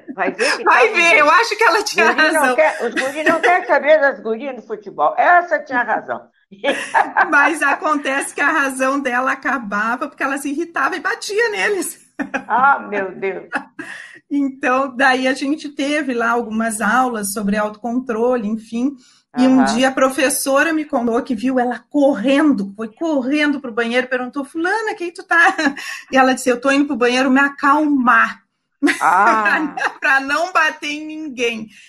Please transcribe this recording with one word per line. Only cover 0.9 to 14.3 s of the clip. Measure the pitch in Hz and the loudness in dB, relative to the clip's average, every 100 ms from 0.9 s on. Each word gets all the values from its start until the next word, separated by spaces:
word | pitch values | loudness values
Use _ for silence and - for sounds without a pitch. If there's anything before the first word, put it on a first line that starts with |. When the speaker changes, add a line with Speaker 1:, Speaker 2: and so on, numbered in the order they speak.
Speaker 2:
ver, | 381 339 311 | 2 4 4
Speaker 1:
mesmo. | |
Speaker 2:
eu | 294 | 6
acho | 339 466 415 | 4 2 2
que | |
ela | 440 440 | 2 2
tinha | - - 220 | 0 0 2
Speaker 1:
Guri | 247 311 | 4 2
não | 320 269 | 2 2
Speaker 2:
razão. | 247 | 2
Speaker 1:
quer, | - - | 2 0
os | 226 - | -4 -4
guri | 262 285 | -4 -2
não | 311 320 | 0 2
querem | - 359 359 | 2 2 2
saber | 285 262 311 | 2 4 4
das | 277 226 | 4 0
gurias | 202 226 285 254 | -6 -6 -6 -10
no | |
futebol, | - 175 196 165 147 - | -10 -12 -10 -2 -2 2
essa | 269 349 349 302 | 4 4 4 -2
tinha | 302 247 | -2 -4
razão. | 226 208 - 117 - _ _ | -2 -2 -4 -8 -10 _ _
<laughs> | 196 285 269 - - 311 - 359 | -8 -4 -4 -2 -2 0 0 2
Speaker 2:
Mas | 294 285 320 | 4 2 2
acontece | 285 285 311 294 294 269 - | -2 -2 -2 -2 -2 -4 -4
que | - | -2
a | 294 | -2
razão | 320 277 262 262 277 | 0 -2 -2 -2 -2
dela | 277 247 262 | -2 -2 -2
acabava | 277 285 254 214 202 220 254 302 | -4 -4 -4 -4 -4 -2 -4 -6
porque | - | -6
ela | 277 277 | -6 -4
se | 277 | -6
irritava | 285 339 339 - 349 | -6 -6 -4 -4 -2
e | |
batia | 359 466 - 415 466 | -6 -6 -4 -2 -2
neles. | 403 392 403 311 - _ - 285 269 - | 0 -2 -2 -4 -10 _ -10 -6 -6 -2
Speaker 1:
Ah, | 220 269 269 | 2 4 2
meu | 202 202 190 - | -2 -6 -6 -6
Deus. | 190 180 165 - - - - - - - | -6 -6 -8 -10 -10 -18 -16 -16 -18 -20
Speaker 2:
Então, | - | -6